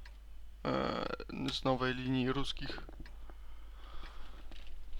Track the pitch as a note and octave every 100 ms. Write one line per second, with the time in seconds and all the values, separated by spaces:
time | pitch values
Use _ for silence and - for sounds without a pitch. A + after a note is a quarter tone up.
0 | - - - - - - - C2 - -
1 | - - - - C3 - C3+ C3 B2+ B2+
2 | B2+ C3 B2+ C3 C3 - - - - -
3 | - - - - - - - - - -
4 | - - - - - - - - - -